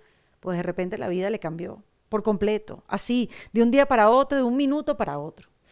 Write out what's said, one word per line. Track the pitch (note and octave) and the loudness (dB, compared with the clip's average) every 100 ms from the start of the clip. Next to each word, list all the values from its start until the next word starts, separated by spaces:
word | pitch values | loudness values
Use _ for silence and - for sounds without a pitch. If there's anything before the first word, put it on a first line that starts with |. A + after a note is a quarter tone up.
| _ _ _ _ | _ _ _ _
pues | F#3 F3 | -8 -6
de | |
repente | F3 F3 F3+ - | -4 -6 -6 -6
la | B2+ | -6
vida | F3+ F#3+ | -4 -4
le | G#3+ | -6
cambió | A3+ E3 F3+ G#3 _ _ - | -8 -10 -12 -14 _ _ -8
por | G#3+ | -4
completo, | G#3+ G#3 G#3 G#3 - - - | -2 0 0 -2 -6 -18 -8
así, | G3 - B3 A3+ - - | -8 -2 -2 -2 -6 -6
de | A3 | 2
un | A#3 | 4
día | C4+ C#4 | 4 4
para | B3 G#3 | 6 6
otro, | B3 C4+ C#4 | 6 4 0
de | |
un | B3 B3+ | 0 0
minuto | C#4 D4 D4+ C#4+ | 0 -2 -2 -4
para | G#3 C#3+ | -4 -6
otro. | D3+ - - _ _ | -10 -14 -20 _ _